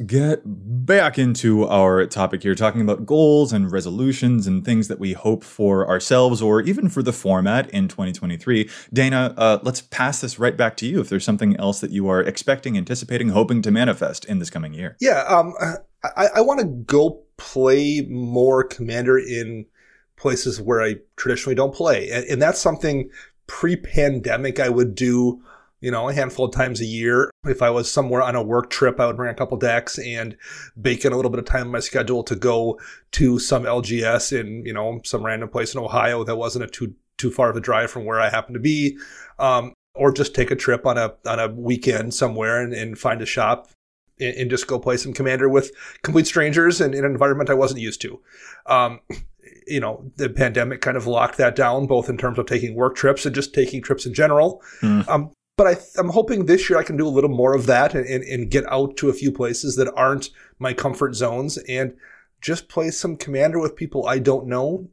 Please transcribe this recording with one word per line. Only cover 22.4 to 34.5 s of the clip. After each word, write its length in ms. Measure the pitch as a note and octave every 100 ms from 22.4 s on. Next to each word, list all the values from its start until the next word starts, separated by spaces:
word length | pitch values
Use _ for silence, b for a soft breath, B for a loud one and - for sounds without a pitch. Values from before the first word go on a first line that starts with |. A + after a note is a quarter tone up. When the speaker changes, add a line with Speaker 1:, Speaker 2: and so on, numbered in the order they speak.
Speaker 2:
that's 180 | D#3 E3
something 480 | F3 D#3 D#3 C#3 C3 B B _ -
pre-pandemic 1120 | - E3+ F3 - - C#3+ C3 A#2 A2+ C3+ B2+
I 80 | B2+
would 260 | B2 B2
do, 480 | G2 B2+ B2 B2 B2 B B B _
you 100 | B2+
know, 200 | A#2 B2+
a 20 |
handful 320 | C#3+ B2+ -
of 80 | B2+
times 300 | - B2+ A2
a 20 |
year. 460 | A2+ A2+ A#2 B2 C#3 - C#3+
If 160 | B2+
I 80 | A#2+
was 200 | A#2+ A#2
somewhere 300 | - C3 B2
on 160 | B2+ A#2+
a 60 |
work 260 | G#2+ A#2+ B2
trip, 320 | - C3 B2
I 60 | A#2+
would 100 | A#2
bring 140 | B2
a 40 |
couple 220 | A#2 B2+ B2
decks 420 | B2 A#2 A#2+ -
and 380 | A#2 A#2 A2+ G#2+ B B B -
bake 280 | B2 A#2+ C3+
in 80 |
a 20 | B2
little 140 | B2+
bit 80 | A#2
of 80 | A2
time 160 | C3
in 100 | A#2+
my 80 | A#2+
schedule 420 | A#2+ C3 A#2+ B2
to 120 | A2 G2
go 420 | B2 A#2 A2+ - B B _
to 260 | - C3+ B2
some 260 | - B2+
L 160 | A#2 A#2+
G 240 | G#2 A#2
S 260 | A2+ A#2+ -
in, 320 | C3 G#2+